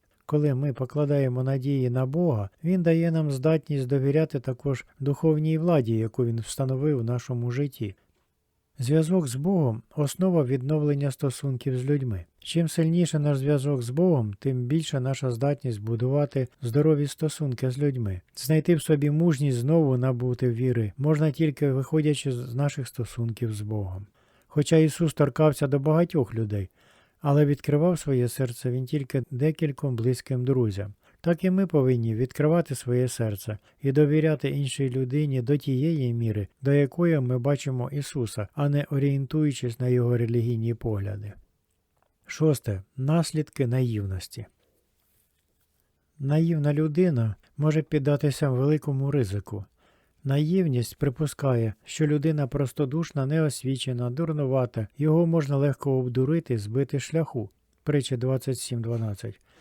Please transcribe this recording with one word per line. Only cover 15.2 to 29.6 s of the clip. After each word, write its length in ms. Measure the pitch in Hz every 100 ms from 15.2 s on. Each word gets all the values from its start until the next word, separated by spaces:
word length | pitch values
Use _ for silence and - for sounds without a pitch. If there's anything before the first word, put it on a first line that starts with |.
| 135
здатність 500 | 117 139 139 127 107
будувати 680 | 104 117 123 143 143 139 127 _
здорові 440 | 123 123 156 151 143
стосунки 640 | - 156 - 147 120 131
з 80 | 127
людьми. 420 | 147 127 107 92 - -
Знайти 380 | - 156 156
в 80 | 165
собі 280 | - 151 147
мужність 480 | 151 170 139 143 123
знову 380 | 123 165 147 127
набути 540 | 131 123 123 123 127
віри 420 | 117 127 120 107 -
можна 340 | 143 151 156
тільки 420 | 143 156 135 147
виходячи 600 | 131 131 156 151 139 143
з 220 | 123 127
наших 340 | 120 143 - 123
стосунків 680 | - 110 - 117 110 117
з 60 | 104
Богом. 460 | 107 107 95 95 101 _ _ _ _
Хоча 300 | - 147 165
Ісус 380 | 156 - 165
торкався 520 | - 143 - 156 139 139
до 120 | 139
багатьох 560 | 143 156 175 165 120
людей, 360 | 113 110 104 92 _ _ _ _ _
але 240 | 147 143 147
відкривав 520 | 139 - 147 170 170
своє 300 | - 131 120
серце 420 | - 131 120 131
Він 160 | 123 127
тільки 360 | 151 135 139 120
декільком 640 | 123 151 156